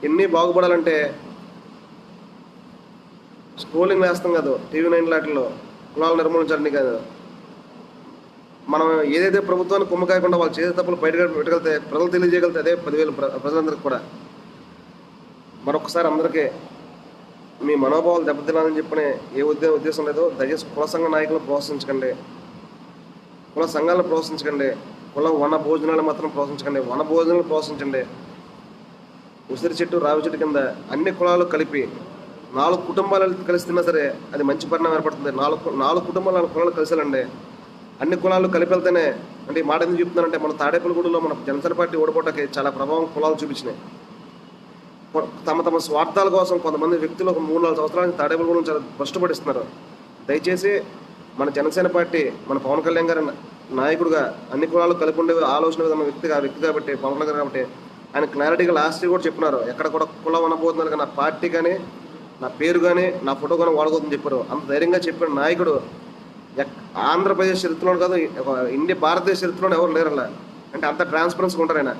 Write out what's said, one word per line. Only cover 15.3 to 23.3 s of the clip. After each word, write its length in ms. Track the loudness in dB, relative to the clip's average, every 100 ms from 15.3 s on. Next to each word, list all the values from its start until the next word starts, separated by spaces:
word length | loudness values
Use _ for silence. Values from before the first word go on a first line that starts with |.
| -20 -20 -10 -2
మరొకసారి 420 | -2 0 0 2
అందరికీ 380 | 2 0 2 0 -4 -16 -20 -20 -20 -20 -20 -20 -20 -20 -8 0
మీ 100 | 2
మనోభావాలు 480 | 4 4 4 2
దెబ్బతినాలని 540 | 0 -2 0 2 2 0
చెప్పని 300 | -2 0 0 -2 -6 -2
ఏ 20 |
ఉద్దే-, 320 | 0 2 2 2
ఉద్దేశం 260 | 0 -2 -2
లేదో 200 | 2 0
దయచేసి 360 | 0 -2 -2 -6
కుల 200 | -4 -2
సంఘ 220 | 0 0
నాయకులను 320 | 0 0 -2
ప్రోత్సహించకండి, 720 | -2 -4 -2 -8 -4 -2 -2 -6 -12 -18 -20 -20 -20 -20 -20 -20 -20 -20 -20